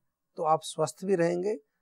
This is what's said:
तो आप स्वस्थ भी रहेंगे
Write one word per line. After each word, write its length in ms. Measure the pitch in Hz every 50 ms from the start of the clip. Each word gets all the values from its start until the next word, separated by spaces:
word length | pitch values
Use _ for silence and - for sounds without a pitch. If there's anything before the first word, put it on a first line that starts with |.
| _ _ _ _ _ _ _
तो 60 | - 170
आप 180 | 156 160 156 -
स्वस्थ 420 | - - - 156 147 - - 190
भी 100 | 190 196
रहेंगे 420 | 170 170 170 175 175 180 208 214 269 _ _ _ _